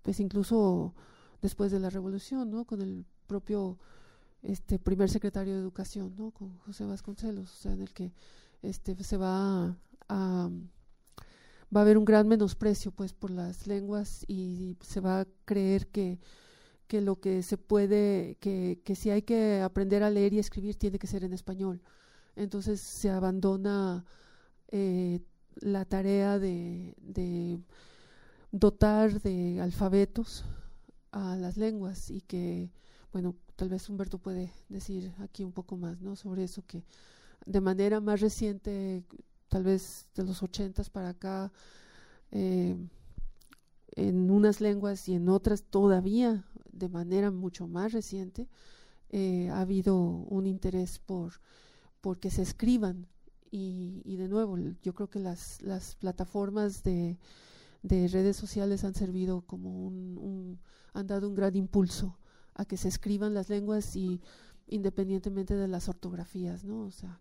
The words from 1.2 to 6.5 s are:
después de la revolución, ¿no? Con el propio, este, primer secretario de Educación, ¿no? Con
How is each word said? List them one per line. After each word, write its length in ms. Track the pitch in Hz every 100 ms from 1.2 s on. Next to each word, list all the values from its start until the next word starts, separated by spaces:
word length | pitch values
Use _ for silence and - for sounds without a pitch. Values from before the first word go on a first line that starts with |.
| - -
después 320 | 196 - 202
de 80 | 190
la 80 | 190
revolución, 640 | 190 190 196 - 262 233
¿no? 160 | 220 240
Con 160 | 214
el 240 | 190 185 180 _ -
propio, 520 | 202 - 208 185 180 - - - - - _
este, 360 | - 196 - 190
primer 300 | 185 185 190
secretario 460 | 208 208 196 196
de 60 | 190
Educación, 540 | 185 180 185 208 185 185
¿no? 160 | 220
Con 260 | - 196